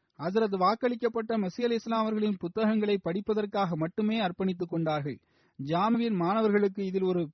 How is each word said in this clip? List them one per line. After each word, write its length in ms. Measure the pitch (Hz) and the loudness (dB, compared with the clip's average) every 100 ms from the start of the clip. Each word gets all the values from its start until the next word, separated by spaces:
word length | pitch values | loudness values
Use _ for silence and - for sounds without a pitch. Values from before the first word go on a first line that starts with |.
| _ - | _ -8
ஹஜ்ரத் 380 | 156 214 220 190 | -2 2 2 2
வாக்களிக்கப்பட்ட 800 | 185 226 247 240 233 226 220 226 | 2 2 0 0 -2 -2 -2 -2
மசீஹ் 240 | 185 - | -2 -2
அலைஹிஸ்ஸலாம் 280 | 240 226 226 | 0 0 -2
அவர்களின் 480 | 226 220 214 214 190 | 0 0 0 0 -2
புத்தகங்களை 600 | 170 214 214 220 208 202 | -4 0 0 2 2 0
படிப்பதற்காக 760 | 165 185 208 214 208 208 190 160 | 0 -4 -2 -2 0 0 0 0
மட்டுமே 440 | 160 - 214 226 | -2 -2 0 0
அர்ப்பணித்துக் 500 | 185 180 190 175 175 | 0 0 -2 -2 -4
கொண்டார்கள்." 500 | 170 160 151 143 117 _ _ _ - | -2 0 0 -4 -8 _ _ _ -8
ஜாமியின் 520 | 135 170 214 233 233 190 | -2 2 2 2 0 0
மாணவர்களுக்கு 720 | 170 220 220 208 202 196 190 | 2 2 4 4 2 0 -4
இதில் 160 | 190 | 0
ஒரு 280 | 185 175 156 | 0 0 -2